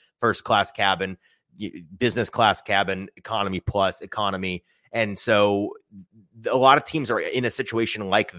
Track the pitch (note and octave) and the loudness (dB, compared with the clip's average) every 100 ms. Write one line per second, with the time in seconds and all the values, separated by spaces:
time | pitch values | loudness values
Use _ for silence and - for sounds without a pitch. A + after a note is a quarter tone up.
0 | _ _ A#2 - - A2 F#2+ - G2 F2+ | _ _ -2 -2 0 0 0 0 0 0
1 | F#2+ F2+ _ _ _ _ G#2+ - D#2+ F#2+ | -4 -8 _ _ _ _ -12 -12 -18 -2
2 | B2 A#2 G#2 - A2 F#2+ - G2 G2 F#2+ | -2 0 -4 2 2 2 0 -2 0 -4
3 | G2 - - A2 G2 F2+ - G2+ F#2+ - | -8 -16 -8 -4 -4 -4 -4 0 0 -2
4 | F#2+ - G2+ F#2+ F#2 F2+ _ _ _ A#2 | -10 -4 -4 -2 -4 -6 _ _ _ -4
5 | G#2+ G2 - G#2 G#2 G2+ G#2 - _ G2 | -4 -2 2 4 4 2 -2 -8 _ -20
6 | - A2 _ A2+ A2+ B2+ C3 D3 - D#3+ | -20 _ _ -10 -2 4 6 6 4 -6
7 | A#2+ G#2+ D#2 B2+ A#2+ - A2+ A2+ A2+ A2 | -2 -2 -2 -2 -2 -4 -4 -2 -2 -2
8 | G2 G2+ G#2 | 0 2 0